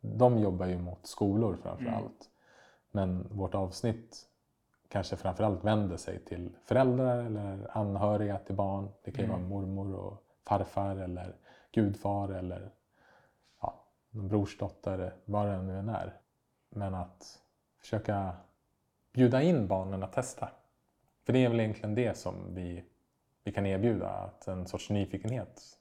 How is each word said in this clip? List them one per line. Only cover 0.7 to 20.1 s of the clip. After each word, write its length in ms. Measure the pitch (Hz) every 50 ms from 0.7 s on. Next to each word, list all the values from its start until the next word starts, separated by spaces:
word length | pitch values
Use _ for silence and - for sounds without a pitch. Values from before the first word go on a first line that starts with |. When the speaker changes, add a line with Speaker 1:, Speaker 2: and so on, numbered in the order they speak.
| 92 87
Speaker 1:
mot 300 | 90 87 90 - - -
skolor 500 | - - 104 101 98 107 117 107 90 82 -
framför 220 | - - - 131
Speaker 2:
Mm. 100 | 120 -
Speaker 1:
allt. 340 | 104 98 - - _ - _ _ _ _ _ - - - - _ _ _ _
Men 360 | _ 104 95 92 92 92 92 -
vårt 240 | 104 101 95 92 -
avsnitt 600 | 98 95 90 90 - - 117 110 117 - - - - - _ _ _ _ _ _ _ _ _ _ _ _ _
kanske 260 | - 101 90 - -
framförallt 480 | 90 - 95 85 85 107 107 101 87 87
vänder 340 | 104 107 107 104 95 85 82
sig 220 | - - 90 90 -
till 300 | - 95 87 87 87 - - _
föräldrar 540 | - 113 123 135 131 123 127 131 127 123 120 120
eller 520 | 117 110 104 104 101 98 98 101 - - 110
anhöriga 600 | 107 101 98 95 101 104 107 104 107 104 101 95
till 180 | - - 98
barn. 340 | 98 101 98 98 98 98 98 98 - _
Det 80 | -
kan 140 | 98 - 98
ju 60 | 110
Speaker 2:
Mm. 180 | 110 90 90 90
Speaker 1:
vara 0 | 98 98
mormor 320 | 98 95 95 98 98 98 95
och 280 | 92 95 95 98 98 _ _ _ _ _ -
farfar 480 | 104 101 98 - - - 98 98 98
eller 400 | 98 95 90 90 87 87 92 95 - _ - - - _ _
gudfar 580 | - 113 110 101 98 - - 101 101 101 101 98
eller, 420 | 95 92 92 90 90 87 95 98 - _ _ _ _ _ _ _ _ _ _ _ _ _ _ _ _ _
ja, 220 | - - - - - _ _ _ _ _
någon 180 | - 110 98 95
brorsdotter, 880 | 104 104 98 101 - - 104 90 - - - 101 95 95 92 92 - - _
vad 220 | - 101 104 104 101
det 140 | 98 92
nu 180 | 92 95 92 95
än 100 | 98 107
är. 240 | 110 95 90 90 - - _ _ _ _ _ _ _ _ _ _
Men 260 | - 104 101 98 95
att 440 | 92 90 90 - _ - - - - _ _ _ _ _ _ _ _
försöka 560 | _ - - 110 - - 104 98 98 95 92 - - _ _ _ _ _ _ _ _ _ _ _ _ _ _
bjuda 280 | 127 127 120 127 131
in 260 | 147 175 180 143 107 92
barnen 360 | 98 95 92 95 98 95 95
att 100 | 95